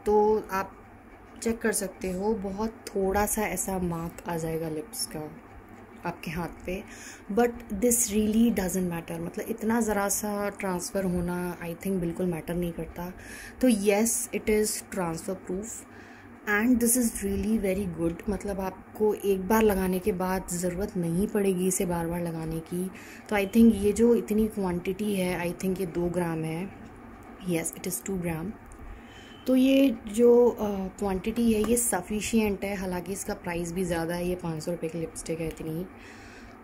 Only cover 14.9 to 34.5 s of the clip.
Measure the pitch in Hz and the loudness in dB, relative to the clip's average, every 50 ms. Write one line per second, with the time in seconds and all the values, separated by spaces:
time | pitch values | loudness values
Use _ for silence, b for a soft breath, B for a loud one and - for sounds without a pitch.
14.9 | - 196 180 170 160 170 - - 190 185 - - 185 190 214 226 - - - B | -4 -4 -2 -2 -4 -4 -6 -6 -8 -6 -6 -6 -6 -6 -6 -8 -12 -14 -16 B
15.9 | B B B B B B B B - - - - 208 208 220 254 254 220 233 233 | B B B B B B B B -20 -10 -4 0 0 2 4 4 4 6 4 4
16.9 | 233 254 233 226 - - 202 196 196 196 190 208 220 214 196 190 185 196 208 180 | 4 4 2 0 0 -2 -2 -2 0 0 0 2 2 2 2 2 0 0 -2 -4
17.9 | 165 160 170 165 170 170 - 214 196 185 - 202 196 185 190 190 - - - - | -2 -2 -2 -2 -2 -2 -4 -4 -4 -2 -4 -4 -4 -4 -4 -6 -8 -10 -14 -12
18.9 | - - 214 214 202 - - 202 196 185 185 185 220 226 220 214 196 190 190 185 | -2 2 2 2 2 2 2 0 0 2 2 4 4 6 6 6 4 4 2 2
19.9 | 185 185 180 214 196 180 185 185 185 190 185 - 180 175 180 180 175 175 208 208 | 0 0 0 0 0 0 0 0 -2 -2 -4 -4 -4 -2 -2 -2 -2 -2 -4 -4
20.9 | - 185 170 170 170 175 202 226 - 208 196 196 190 175 185 190 185 - 196 175 | -2 -2 -2 0 0 0 0 2 2 2 2 2 2 2 2 0 2 0 0 0
21.9 | 175 170 165 165 170 175 175 170 165 165 160 160 160 160 160 - 180 180 185 185 | 0 -2 -2 -2 -2 -2 -4 -4 -4 -4 -6 -4 -6 -6 -6 -6 -4 -4 -4 -6
22.9 | B B B B B B B - 214 202 196 196 - 233 233 233 208 196 202 208 | B B B B B B B -2 0 0 2 4 8 8 10 10 8 6 4 2
23.9 | 202 208 233 233 240 226 - - 208 214 220 214 - 208 190 180 175 175 175 196 | 4 6 6 6 6 4 2 2 2 2 2 2 0 -2 -2 0 -2 -2 -2 -2
24.9 | 185 190 208 208 202 190 180 180 180 160 175 175 175 - - 190 185 190 190 165 | -2 -2 -2 0 0 0 0 0 0 -2 -2 -4 -4 -2 -2 -2 -2 -2 -4 -4
25.9 | 156 170 175 175 170 180 175 165 165 160 160 160 160 165 190 220 - - - - | -2 -2 -2 0 0 0 -2 -2 -2 -4 -4 -4 -4 -4 -6 -8 -10 -14 -16 -18
26.9 | - - - - - - - - - - - 185 170 160 165 165 - - - 190 | -18 -18 -18 -18 -18 -18 -18 -18 -18 -8 -4 -2 -2 0 -2 -4 -6 -8 -6 -6
27.9 | 175 - - - 196 180 170 170 165 160 165 202 220 - - - - B B B | -6 -6 -6 -4 -4 -4 -2 -2 -4 -4 -6 -8 -10 -12 -16 -18 -18 B B B
28.9 | B B B B B B B B B B - - 262 262 254 269 269 269 277 269 | B B B B B B B B B B 0 4 4 6 6 6 8 8 6 6
29.9 | 226 226 - 214 208 233 240 240 240 240 247 233 - - 214 208 202 190 190 185 | 4 0 -6 -2 2 6 8 8 10 8 8 6 4 2 -2 -2 -2 -4 -4 -6
30.9 | - - 208 196 190 185 - 226 220 240 233 233 220 214 214 214 240 240 - - | -4 -2 -2 -2 -2 -2 -2 -2 0 2 4 4 4 4 4 4 2 2 2 0
31.9 | 202 180 180 - 208 214 185 - - 226 214 208 196 190 - 196 208 185 190 185 | 0 -2 -2 -2 -4 -4 0 2 2 4 4 2 2 -2 -4 -4 -4 -4 -4 -4
32.9 | 180 180 175 180 196 185 - - 202 196 - 180 170 170 175 170 170 185 190 170 | -4 -4 -4 -6 -6 -6 -6 -6 -6 -6 -6 -4 -4 -4 -4 -4 -2 -2 -2 0
33.9 | 175 165 165 165 175 175 175 175 180 175 180 170 | 0 -2 -2 -2 -2 -2 -2 -2 -2 -2 -4 -4